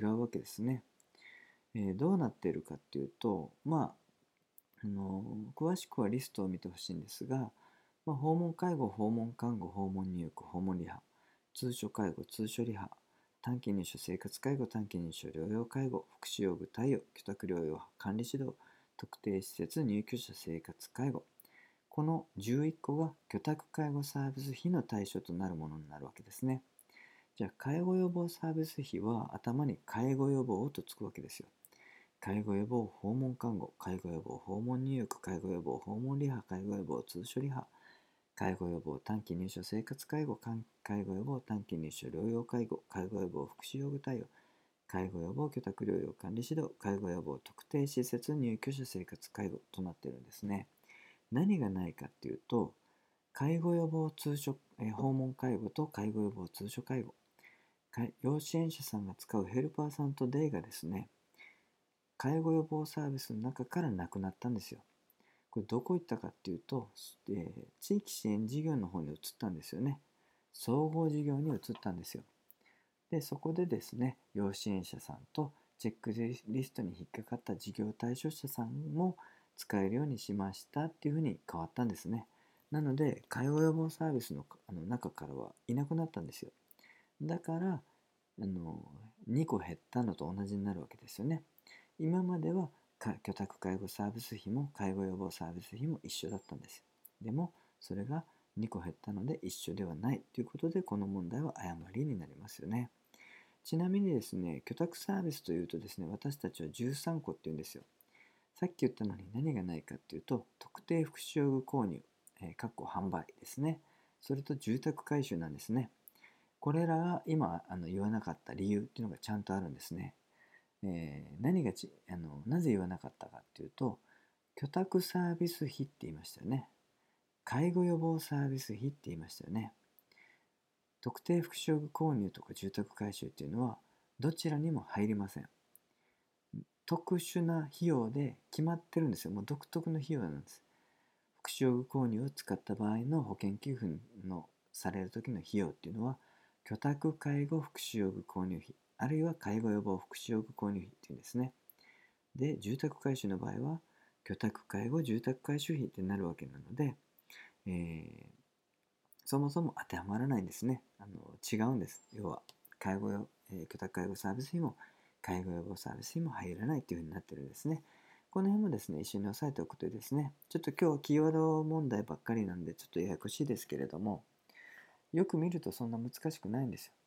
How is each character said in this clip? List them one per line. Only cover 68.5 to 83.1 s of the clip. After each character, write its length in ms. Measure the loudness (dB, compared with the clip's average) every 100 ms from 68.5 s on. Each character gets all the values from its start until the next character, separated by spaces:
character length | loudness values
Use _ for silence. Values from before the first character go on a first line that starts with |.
| 0
業 160 | 2 2
の 100 | 2
方 140 | -2
に 80 | -2
移 40 |
っ 40 | -4 -10 -4
た 100 | -4
ん 60 | -4
で 80 |
す 120 | -6 0
よ 60 |
ね。 180 | 0 0 _ _ _ _ _
総 340 | -8 2 4 4
合 200 | 4 2
事 140 | 4
業 160 | 2 2
に 100 | 2
移 60 | 0
っ 40 | -2 -6
た 80 | -4
ん 60 | -4
で 60 | -6
す 100 | -10
よ。 80 | -12 _ _ -20 _ _ _ _ -2
で、 120 | -2
そ 160 | -2 -2
こ 160 | 0
で 120 | 2 2
で 160 | 0
す 120 | -2
ね、 240 | 0 0 0 _ -2
要 180 | 0
支 160 | 0 0
援 140 | 0
者 160 | -2 -8
さ 140 | -12
ん 60 | -14 -8
と 180 | -2 -2 -4 _ -4
チ 100 | -4
ェ 20 |
ッ 40 | -2
ク 120 | -4
リ 520 | 0 0 -2 -2 -2
ス 80 | -2
ト 120 | -2
に 120 | -4 -4
引 80 | -10
っ 180 | -10
か 0 |
か 120 | -6 -6
っ 20 |
た 160 | -4 -6
事 160 | -4
業 200 | -2 -2
対 200 | 0 0 0
象 140 | -2
者 180 | -4 -6
さ 160 | -4
ん 300 | -4 -2 -2
も 240 | 2 2 2 -8 -20 _ -16
使 220 | 0 4
え 100 | 4
る 60 | 4
よ 80 |
う 20 | 2
に 120 | 0
し 160 | -2
ま 180 | 0 0
し 140 | -2 -6
た 160 | -2 -2
っ 80 |
て 160 | 0 0
い 20 |
う 40 | 2
ふ 20 |
う 40 |
に 160 | 2 0 -4
変 100 | -6
わ 60 | -4
っ 40 |
た 120 | 2 2
ん 20 |
で 80 | 2
す 140 | -2
ね。 160 | -2 -4 _ _ _ -4
な 100 | 0
の 140 | 2 4
で、 280 | 4